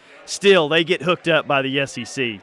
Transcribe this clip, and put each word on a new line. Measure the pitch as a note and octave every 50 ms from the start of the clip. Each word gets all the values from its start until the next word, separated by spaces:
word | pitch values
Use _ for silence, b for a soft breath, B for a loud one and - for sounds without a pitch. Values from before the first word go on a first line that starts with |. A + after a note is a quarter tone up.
| b b b b b
still, | - - - - G3+ F#3+ F3+ D#3 C#3+
they | D#3+ E3 E3+
get | D3+ F3+ D#3
hooked | C#3+ F3 F3 - -
up | E3 E3 D3 -
by | - C#3+ C#3
the | C3+ C3+ C3 C#3+
S | C#3 C3 -
E | B2 A#2+
C | - - C#3 B2+ A#2 G#2+ F#2+